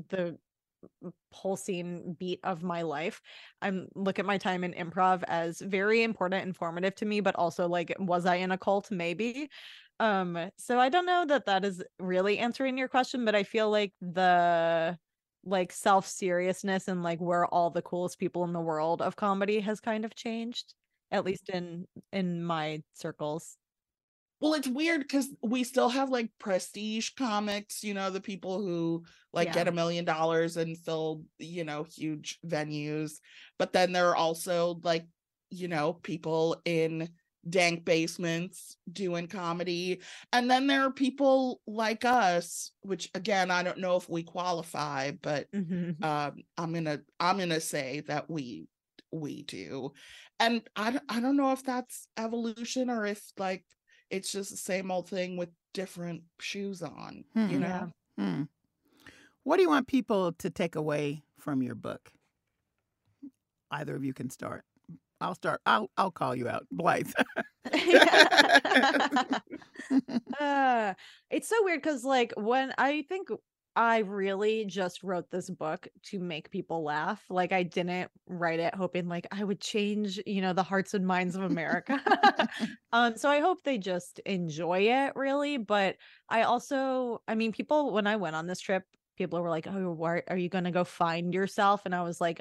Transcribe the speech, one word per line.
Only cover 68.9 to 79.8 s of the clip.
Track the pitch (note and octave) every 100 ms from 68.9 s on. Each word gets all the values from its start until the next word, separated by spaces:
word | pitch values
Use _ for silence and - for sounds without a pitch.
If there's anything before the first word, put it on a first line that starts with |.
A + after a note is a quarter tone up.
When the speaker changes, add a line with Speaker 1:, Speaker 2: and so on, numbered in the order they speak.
| D4 C#4+ C4+ - - - - - - - C4+ - A#3+ - C#4
Speaker 1:
Uh, | D4 C#4 C4+ A#3 G#3 F3+ - - _
it's | - -
so | A4+
weird | F#4+ D#4
'cause, | D#4 C4+
like, | B3+ C4 A#3+ -
when | G#3+ B3+ C4+ -
I | C4 D4+
think | D4+ F#4+ E4+ G#3+ - _ _ -
I | A#3 A3+
really | F#3+ G3+ G3 F#3+ G#3+ A3 G3+
just | F#3 F3+ -
wrote | F#3 F3 -
this | F#3 F3
book | F3+ D#3 E3+ - -
to | - G3+
make | F3 D#3 -
people | F#3+ - E3
laugh. | D3 D3 E3+ G#3+ -
Like, | F3+ F3+
I | F#3+
didn't | F3 F#3+ F3 F3+ - - -
write | F3+ E3+ E3
it | E3 G3
hoping, | F3+ F3+ F3
like, | E3+ -
I | G3+
would | G#3 G3
change, | - G#3+